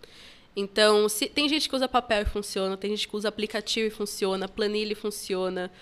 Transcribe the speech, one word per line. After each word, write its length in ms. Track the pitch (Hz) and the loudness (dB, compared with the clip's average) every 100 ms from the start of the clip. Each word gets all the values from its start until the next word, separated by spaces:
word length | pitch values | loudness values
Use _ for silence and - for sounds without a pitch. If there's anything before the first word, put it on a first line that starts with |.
| - - - - - 202 | -20 -20 -20 -20 -10 -6
Então, 540 | 196 202 214 208 214 | -2 4 6 6 4
se, 180 | - 277 | 2 -2
tem 220 | - 285 | 0 2
gente 180 | 302 - | 2 0
que 80 | 262 | 0
usa 140 | 254 | 2
papel 320 | 247 247 208 | 2 2 0
e 40 | 208 | 0
funciona, 520 | 208 202 196 190 190 | -2 -4 -2 -2 -2
tem 140 | 202 | -4
gente 140 | 214 - | -4 -4
que 60 | 208 | -4
usa 100 | 208 | -4
aplicativo 600 | 208 214 214 214 226 220 | -2 -4 -4 -2 -2 -2
e 40 | |
funciona, 560 | 214 202 - 196 190 190 | -2 -6 -2 -2 0 -4
planilha 460 | - 208 214 214 | -2 0 0 -2
e 20 | 214 | -4
funciona. 760 | 208 202 - 185 185 185 180 - | -6 -6 -4 -2 -2 -2 -6 -10